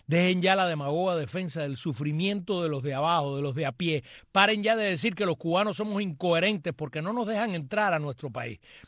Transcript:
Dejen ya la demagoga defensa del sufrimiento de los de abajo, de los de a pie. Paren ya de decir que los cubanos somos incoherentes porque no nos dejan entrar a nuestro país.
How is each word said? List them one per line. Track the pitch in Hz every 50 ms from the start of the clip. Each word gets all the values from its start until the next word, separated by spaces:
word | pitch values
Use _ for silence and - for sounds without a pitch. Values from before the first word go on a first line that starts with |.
| _
Dejen | - 156 170 180 180 185 180
ya | 175 190 190
la | 196 185
demagoga | 175 160 147 139 139 151 170 185 190 180
defensa | 165 147 - - 185 185 165 139 165
del | 147 143 135 -
sufrimiento | - 165 131 107 147 147 151 156 185 196 208 202 175 - 196 180
de | 170 156
los | 147 135
de | 127 147
abajo, | 131 135 147 165 175 165 143 139 139
de | 139
los | 143 143 123
de | 147 160
a | 139
pie. | 123 - 175 165 156 139 - - - - - _
Paren | - 196 202 208 220 208
ya | 202 214 226
de | 226 214
decir | 196 180 139 - 226 185
que | 170 202
los | 180 156 -
cubanos | - 165 165 185 208 214 185 -
somos | 214 214 202 202
incoherentes | 208 185 151 - 180 175 170 165 175 208 214 180 147 175 147
porque | - 151 135 - 156
no | 156 190 226
nos | 247 233
dejan | 202 226 202 233 220 185
entrar | 165 143 131 208 208 214 196 170
a | 156
nuestro | 147 143 127 - - 135
país. | 107 127 117 117 107 - _ - - - -